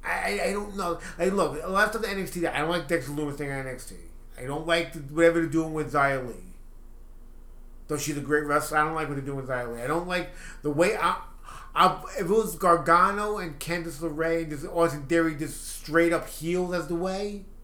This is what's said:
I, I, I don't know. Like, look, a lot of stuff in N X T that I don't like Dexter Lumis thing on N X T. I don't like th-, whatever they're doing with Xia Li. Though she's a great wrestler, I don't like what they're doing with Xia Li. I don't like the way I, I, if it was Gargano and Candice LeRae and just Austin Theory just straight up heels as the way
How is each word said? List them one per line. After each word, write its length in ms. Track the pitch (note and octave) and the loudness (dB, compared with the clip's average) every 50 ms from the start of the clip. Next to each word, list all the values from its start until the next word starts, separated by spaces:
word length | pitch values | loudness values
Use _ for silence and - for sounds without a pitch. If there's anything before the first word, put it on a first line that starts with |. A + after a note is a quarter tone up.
| - | -4
I, 360 | - G#3 G3+ F#3 G3 G3+ G3+ | -4 -4 -2 -2 -2 -2 0
I, 80 | F3 E3+ | 0 0
I 40 | G3 | -2
don't 240 | G#3 G#3 G#3 - | -2 -4 -6 -6
know. 220 | G3 F#3+ F3 E3+ E3+ - - - - | -4 -2 -2 -2 -4 -6 -12 -4 0
Like, 140 | E3+ F#3 G3 | 0 2 4
look, 260 | G3 F3 D3 C3 D3+ D#3+ | 4 2 2 0 -4 -6
a 60 | F3+ | 0
lot 160 | F#3+ F#3+ G#3 | 4 4 4
of 60 | G#3+ G#3+ A3+ | 4 2 -2
stuff 40 | G#3 G3 | -2 -2
in 80 | G3+ G3 | -2 -2
N 40 | F#3+ | -4
X 80 | - - | -4 -4
T 80 | F3+ | -2
that 140 | E3+ D#3 - | -2 0 0
I 60 | C3+ | 0
don't 100 | D3 D#3+ | 0 2
like 180 | F3 F3 D#3+ - | 0 0 0 2
Dexter 240 | F3 D#3+ C3+ C3+ D3 | 0 0 0 -2 -4
Lumis 240 | C#3+ D3+ D3 C#3+ | -2 -2 -2 -2
thing 140 | C#3+ D3 C#3+ | -4 -4 -4
on 80 | C#3 C3+ | -4 -4
N 60 | C3 C3 | -6 -6
X 180 | B2+ B2+ - | -8 -10 -10
T. 100 | - F#2+ - - - - - - - - - | -14 -14 -14 -14 -14 -16 -16 -16 -16 -14 -10
I 60 | B2+ | -8
don't 220 | C3 C#3+ D3+ D#3+ | -6 -4 -4 0
like 260 | E3 E3+ E3+ E3+ E3 - | 2 2 2 2 0 -6
th-, 100 | E3 C#3+ C3+ | -10 -10 -6
whatever 300 | D3 D3+ E3 E3 E3 E3+ | 2 6 6 8 8 6
they're 80 | E3 D#3+ | 0 2
doing 260 | C3+ D#3+ D#3+ D#3+ D#3 | 2 0 0 0 -2
with 180 | D#3 D3 B2 A#2 | -4 -4 0 2
Xia 340 | D3 C#3 C#3 C#3 C3+ B2 | 4 4 4 4 0 -2
Li. 80 | A#2+ A2+ - - - - - - - - - - - - - - - - - - - - - - - - - - - - - - - | -6 -10 -10 -12 -14 -16 -16 -16 -18 -18 -18 -18 -18 -18 -18 -16 -16 -16 -16 -16 -16 -16 -18 -18 -18 -16 -16 -16 -16 -16 -16 -8 -6
Though 100 | D3+ D3 | -6 -4
she's 180 | - D3+ D3+ | -2 -4 -4
a 40 | C#3+ | -4
great 240 | C#3 C3+ D3+ D3 D3 | -2 2 2 2 2
wrestler, 320 | D3 C#3+ D3+ D3 - D3+ D3+ | 4 2 2 2 2 2 2
I 60 | D3+ | 2
don't 100 | D#3 D#3+ | 2 2
like 140 | D#3+ D#3 C#3+ | -2 -2 -2
what 80 | C#3+ | -4
they're 80 | C#3 C3+ | -4 -4
doing 100 | C#3 C#3 | -4 -6
with 120 | C#3 C3 B2 | -6 -4 -4
Xia 260 | C3 B2 B2 A#2+ A#2 | -4 -4 -4 -4 -6
Li. 80 | A#2 A#2+ | -6 -2
I 40 | |
don't 220 | C3 D3+ E3+ F3 F3 | 0 0 0 0 0
like 220 | F3+ F3+ F3 - - - - - - - - | -2 -2 -2 -4 -10 -14 -14 -14 -14 -6 -4
the 80 | D3+ | -2
way 260 | C#3+ C#3+ E3+ F#3+ A3 | 4 4 4 4 4
I, 240 | - E3 F3 - - - - - - - - - - - - - | 2 2 2 0 0 -4 -12 -14 -16 -16 -16 -14 -14 -16 -6 4
I, 280 | D3+ F3 F#3 - - - - - - | 6 6 6 6 2 -8 -8 -4 -4
if 40 | G3+ | 0
it 60 | E3 | 2
was 280 | G3+ A3+ A3 F#3+ E3 | 4 4 4 2 -2
Gargano 800 | D#3 - F3+ E3+ E3+ D3 D3 E3 F3 F3+ G3 G3+ G#3 G#3 G#3+ G#3 G#3 | 2 6 6 6 6 6 6 6 8 8 6 4 2 -2 -2 -2 -4
and 200 | F3+ E3+ D3 - | -4 -8 -8 -8
Candice 380 | - D#3+ E3+ F3 E3 E3 D3+ C3+ | -6 -4 -4 -2 -4 -6 -8 -4
LeRae 420 | E3 E3 D3 D3 D#3+ E3 E3 E3+ E3 | -4 -4 -2 0 0 2 2 0 0
and 80 | D#3 | -4
just 160 | D3+ D3 D3+ | -6 -8 -8
Austin 360 | F#3 - E3+ E3+ E3 C#3 D3 C#3 | -4 2 4 4 4 4 -2 -2
Theory 300 | C3+ E3+ E3+ E3 E3 D#3 | 2 4 4 4 4 2
just 320 | C#3+ D#3 D3 C3+ - - - | -2 -6 -6 -6 -10 -10 -10
straight 440 | - - - - D3 E3 E3+ E3+ E3+ | -12 -12 -8 2 4 6 6 6 4
up 160 | D#3+ - - | 2 -2 -4
heels 460 | - - D3 E3 F3 F3+ F3+ F3 F3 | -10 -8 -2 0 0 0 0 0 -2
as 140 | F3+ D#3 C#3+ | -4 -2 -2
the 60 | E3+ | -2
way 480 | E3+ F3+ F#3+ F#3+ F#3+ G#3 G#3 G#3 G3+ F#3+ - - - | -2 -2 -2 -2 -4 -4 -6 -6 -8 -12 -14 -18 -18